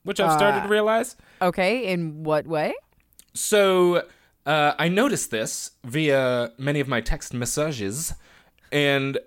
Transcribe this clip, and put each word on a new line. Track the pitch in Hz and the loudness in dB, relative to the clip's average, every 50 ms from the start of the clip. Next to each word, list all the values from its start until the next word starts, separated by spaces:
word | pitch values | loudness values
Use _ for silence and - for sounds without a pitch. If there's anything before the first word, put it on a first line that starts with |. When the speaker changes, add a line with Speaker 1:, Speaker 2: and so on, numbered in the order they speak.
Speaker 1:
which | - 190 190 214 | -8 -6 -2 0
I've | 190 160 | 2 2
started | 156 151 151 208 - - | 2 4 4 2 2 0
Speaker 2:
Uh, | - | 0
Speaker 1:
to | 208 | 0
realize. | 208 214 214 214 220 226 254 - - - _ _ _ _ | 0 2 2 2 2 0 -2 -4 -10 -18 _ _ _ _
Speaker 2:
Okay, | 185 180 - 202 180 196 233 262 233 185 | 0 0 2 2 0 0 0 0 -2 -2
in | 180 175 165 156 151 156 160 | -2 -2 -4 -6 -8 -6 -2
what | 151 151 151 - | 0 0 0 0
way? | 160 165 151 165 226 427 554 - _ _ _ _ _ _ - _ _ | -2 -2 -2 -2 -2 -4 -8 -12 _ _ _ _ _ _ -20 _ _
Speaker 1:
So, | - - - - 214 208 202 190 185 180 180 175 175 160 - - - _ _ _ _ _ _ | -10 -8 -2 2 4 4 4 4 6 4 4 4 4 2 -2 -4 -12 _ _ _ _ _ _
uh, | 139 156 151 147 147 - - | 0 2 2 2 2 2 0
I | 156 170 | 0 0
noticed | 185 202 262 285 - 120 - - | 2 2 2 2 0 -2 -4 -4
this | 117 110 117 135 - - - - - _ - | -4 -4 -4 -4 -6 -10 -10 -14 -16 _ -12
via | 117 123 156 160 147 135 135 131 123 123 120 120 117 - - | -6 -4 0 2 2 2 4 2 2 0 0 -2 -4 -6 -6
many | 135 143 147 147 | -4 -2 0 0
of | 135 135 | -2 0
my | 131 117 | -2 -2
text | - - 160 - - - | 0 -2 -4 -4 -6 -8
messages, | 131 120 123 - - 147 151 160 139 117 98 95 113 151 165 - - - - - - - _ _ _ _ _ _ | -6 -6 -4 -4 -2 -2 -2 -2 -2 -4 -4 -4 -4 -6 -6 -8 -8 -10 -12 -20 -20 -20 _ _ _ _ _ _
and | - 147 143 143 139 135 135 139 135 - - | -2 0 2 2 2 0 0 -2 -4 -6 -8